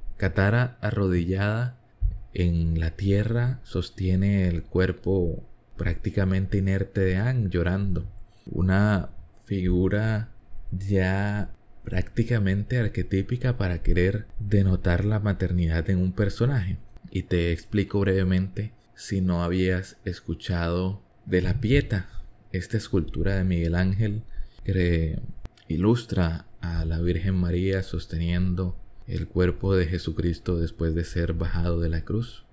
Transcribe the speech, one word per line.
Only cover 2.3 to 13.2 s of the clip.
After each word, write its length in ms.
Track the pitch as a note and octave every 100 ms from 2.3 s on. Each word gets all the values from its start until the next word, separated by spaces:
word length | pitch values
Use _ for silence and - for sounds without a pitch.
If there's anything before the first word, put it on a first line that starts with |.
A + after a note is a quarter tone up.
en 460 | - F2+ E2 E2 E2
la 120 | E2
tierra, 680 | - G2 G2+ G#2+ A#2 B2 B2+
sostiene 840 | - F#2 - - F#2 F#2 G2 G2+ F2+
el 160 | E2+
cuerpo 800 | - F#2 F#2 F2+ F2+ F#2+ E2+ D#2+ - - _ -
prácticamente 800 | F2+ E2 G2 G2+ F#2+ F#2+ G2 G2+
inerte 440 | F#2+ G2 G2 -
de 160 | F#2+ F#2
Aang, 320 | A#2 C3 G2
llorando. 560 | F2 E2+ F#2 G2+ E2+ - - - - -
Una 640 | - F#2 F#2+ G#2 G2 - - - - -
figura 840 | G2 F2+ F2+ F#2 G2+ A2 G#2+ A2+ - - - -
ya 800 | F#2+ G2 G2 F#2 F#2+ G#2 G#2 F#2+ - - -
prácticamente 960 | - - - - A2+ A#2 G2 G2 G#2 B2
arquetípica 800 | G#2+ - F2 F#2+